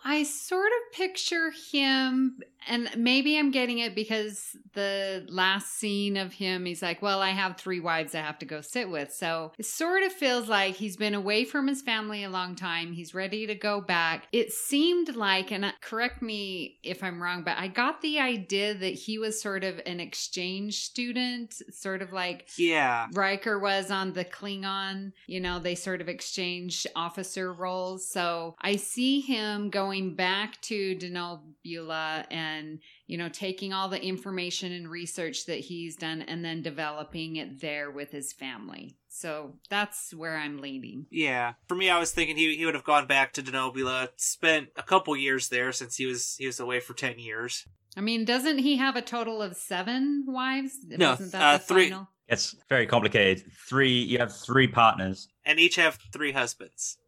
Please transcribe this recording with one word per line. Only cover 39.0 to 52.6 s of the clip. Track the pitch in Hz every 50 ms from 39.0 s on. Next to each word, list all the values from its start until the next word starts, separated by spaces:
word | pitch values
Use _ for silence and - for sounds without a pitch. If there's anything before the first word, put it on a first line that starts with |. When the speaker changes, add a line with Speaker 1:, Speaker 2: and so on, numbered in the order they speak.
| _ _
Speaker 1:
So | - - - 170 151 151 151 139 - - _ -
that's | 202 202 208 202 - - - - -
where | 160 160 165 160 156
I'm | 151 147 147 143
leaning. | 135 143 135 135 123 - - 131 147 -
Speaker 2:
Yeah. | - 160 156 143 131 123 120 120 120 _ _ _
For | 180
me, | 180 190 185
I | 180 175
was | 170 160
thinking | - - 165 151 156 151
he, | 160 160 156
he | 151 165
would | 160 156
have | 143 -
gone | - 151 147 139 127
back | 143 135 135 135 -
to | - 135
Denobula, | 131 127 135 131 127 123 131 135 127 127 131 127 127 -
spent | - - - - - - 165 160 156 139 120 _
a | - 127
couple | - 185 190 185 - 151 135
years | 135 135 135 131 127 -
there | 127 123 123 131
since | 123 - 135 120 - -
he | 131
was, | 131 127 120 120 - - -
he | 135
was | 131 120 -
away | 123 123 127 123
for | 123 - 120
ten | - - 131 120 117
years. | 120 113 110 110 117 123 - - - - - _ _ _ -
Speaker 1:
I | -
mean, | 196 220 233 226 220
doesn't | 214 240 262 254 311 311 269
he | 254 285 285 254
have | 262 269 -
a | 240
total | 240 - - 240 226 226 226 220
of | 214 190 175 -
seven | - - 196 180 185 220 240 262 269 285 285 285 277 262
wives? | 262 254 254 262 262 269 277 269 - - - 170
Speaker 2:
No, | - 170 202 233
Speaker 1:
Wasn't | - - 196 185
that | - 190
Speaker 2:
uh, | 160 147 147 143
Speaker 1:
the | -
Speaker 2:
three. | - 175 185 185 156
Speaker 1:
final? | 190 190 196 - _ _ _ _
Speaker 3:
It's | 117 - - - - _